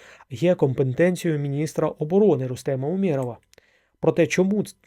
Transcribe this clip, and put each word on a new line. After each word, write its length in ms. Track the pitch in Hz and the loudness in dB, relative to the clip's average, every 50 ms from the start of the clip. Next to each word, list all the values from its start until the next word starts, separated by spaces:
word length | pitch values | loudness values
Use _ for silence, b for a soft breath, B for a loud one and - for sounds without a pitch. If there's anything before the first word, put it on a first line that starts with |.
| B B B B B B | B B B B B B
є 260 | 131 113 165 175 180 | -8 -2 0 0 2
компетенцією 840 | 180 156 135 123 147 139 131 123 139 170 180 180 170 - 170 156 143 | 2 2 0 2 0 0 0 2 2 2 2 2 0 -2 -2 -2 -2
міністра 480 | 143 143 139 143 156 151 - - 160 151 | -2 -4 -4 -4 -4 -4 -2 -2 -2 -2
оборони 600 | - - 156 151 180 202 214 196 151 127 131 127 | -2 -4 -4 0 2 4 4 4 4 2 0 -4
Рустема 400 | 123 - - 147 135 131 131 147 | -6 -8 -6 -4 -4 -4 -2 -4
Умєрова. 500 | 180 190 196 185 147 135 127 123 113 - _ _ b b b b b b b b b b | -2 -2 0 0 0 -2 -2 -6 -8 -12 _ _ b b b b b b b b b b
Проте, 280 | - 156 156 - 165 - | 0 2 4 4 2 2
чому 360 | - - 185 196 208 208 180 | 2 2 2 2 2 -2 -2
ц-, 120 | - - _ _ | -4 -8 _ _